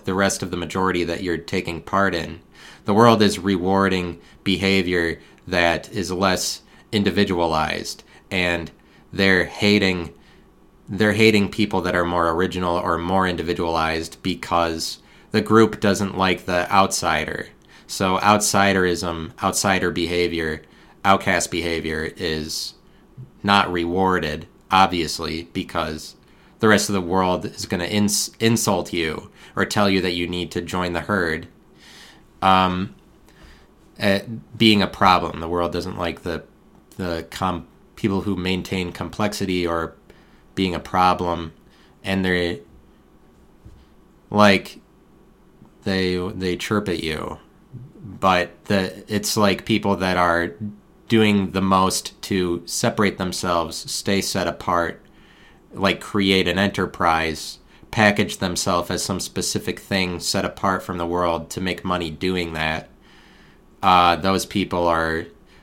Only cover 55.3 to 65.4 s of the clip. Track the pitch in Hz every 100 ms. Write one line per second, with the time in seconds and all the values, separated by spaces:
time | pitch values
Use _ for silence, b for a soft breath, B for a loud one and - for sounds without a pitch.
55.3 | b b b b - 95 90 - 104 98
56.3 | 95 87 90 101 98 90 - 87 80 82
57.3 | 78 - - b b b 117 104 101 98
58.3 | - 95 90 98 87 87 90 - 90 -
59.3 | - - 101 - - - 98 90 87 -
60.3 | 98 90 - 98 92 - 90 85 87 87
61.3 | 82 78 - 92 87 92 90 80 76 92
62.3 | 90 85 80 78 78 - - b b b
63.3 | b b b b - 98 90 87 82 95
64.3 | 95 - 101 87 90 87 82 80 80 -
65.3 | -